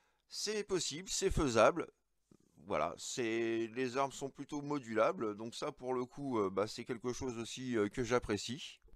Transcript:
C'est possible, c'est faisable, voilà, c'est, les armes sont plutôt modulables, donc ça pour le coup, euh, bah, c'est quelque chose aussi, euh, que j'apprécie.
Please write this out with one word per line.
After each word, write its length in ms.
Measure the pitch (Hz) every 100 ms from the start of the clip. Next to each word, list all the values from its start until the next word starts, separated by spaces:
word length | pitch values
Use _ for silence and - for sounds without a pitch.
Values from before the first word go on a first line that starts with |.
| _ _ _
C'est 340 | - 202 214
possible, 460 | 202 185 - 143 190
c'est 220 | - 190
faisable, 600 | 170 147 113 113 165 - - _ _ _ - _ - 92
voilà, 300 | 80 80 64
c'est, 720 | - - 117 113 113 113 113 113
les 220 | 127 127
armes 160 | 139
sont 160 | - 139
plutôt 320 | - 139 147
modulables, 720 | 143 147 117 110 123 180 110 104
donc 180 | 113
ça 200 | - 147
pour 200 | - 127
le 120 | 127 127
coup, 340 | - 139 117
euh, 100 | 95
bah, 180 | 95 107
c'est 180 | - 117
quelque 260 | 117 123
chose 260 | 117 131 113
aussi, 380 | 113 - 127 117
euh, 140 | 104
que 160 | 135 117
j'apprécie. 720 | 123 - 104 - 131 - - -